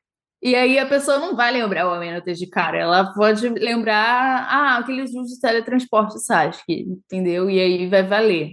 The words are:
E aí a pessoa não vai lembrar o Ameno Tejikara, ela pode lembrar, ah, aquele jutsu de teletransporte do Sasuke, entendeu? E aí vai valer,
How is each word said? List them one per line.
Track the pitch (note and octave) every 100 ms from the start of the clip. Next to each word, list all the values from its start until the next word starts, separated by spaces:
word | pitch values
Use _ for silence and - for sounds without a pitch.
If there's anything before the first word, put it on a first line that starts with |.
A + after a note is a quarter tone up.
| _ _ _ _
E | B3 B3
aí | B3+ C4+
a | C4+
pessoa | C#4 C#4 C#4
não | E4+ A3
vai | A#3+
lembrar | B3 A3 E3+ F3+
o |
Ameno | E3+ E3+ E3+
Tejikara, | F3+ E3+ F3+ G3 E3 E3
ela | E3+ F3+ F#3+
pode | G3+ G#3+ G#3+ A#3+
lembrar, | A#3 A#3+ A#3 A3 G#3+ A3 B3 C4 C4 -
ah, | C4+ C#4+ A#3+
aquele | B3 C4 C4
jutsu | A#3+ A#3+ B3+
de |
teletransporte | B3 A3+ A3+ B3+ B3 G#3+ G3+
do | -
Sasuke, | - F#3+ D#3 - - D#3+ -
entendeu? | F#3 - F#3 F3+ F3 F#3+
E | F#3+
aí | F#3 F3+ F#3
vai | G3
valer, | F#3+ G3+ A3 E3+ D#3+